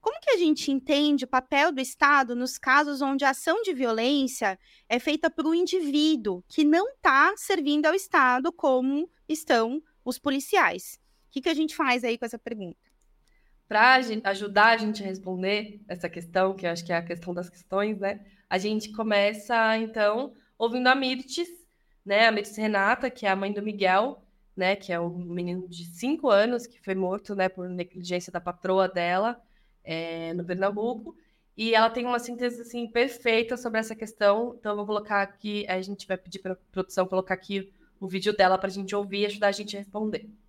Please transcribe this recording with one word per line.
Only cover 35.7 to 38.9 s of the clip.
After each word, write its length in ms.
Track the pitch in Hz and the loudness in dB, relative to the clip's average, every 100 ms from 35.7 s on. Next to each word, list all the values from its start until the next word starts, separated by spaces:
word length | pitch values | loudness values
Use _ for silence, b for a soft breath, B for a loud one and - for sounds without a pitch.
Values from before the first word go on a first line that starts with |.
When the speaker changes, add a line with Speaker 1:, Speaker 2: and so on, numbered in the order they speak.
| 185 | -4
Speaker 2:
gente 280 | 190 196 - | -4 -12 -6
vai 100 | 185 | -8
pedir 220 | 175 190 | -8 -12
pra 160 | 190 185 _ | -10 -10 _
produção 340 | 190 190 - 185 | -6 -4 -2 0
colocar 300 | 185 185 185 | -2 -2 -6
aqui 360 | - 196 190 b b _ | -4 -6 -6 b b _
o 80 | 190 | -8
vídeo 280 | 185 196 208 | -2 -2 4
dela 220 | 185 190 | 4 4
pra 100 | 196 | -2
gente 280 | 190 190 | -6 -4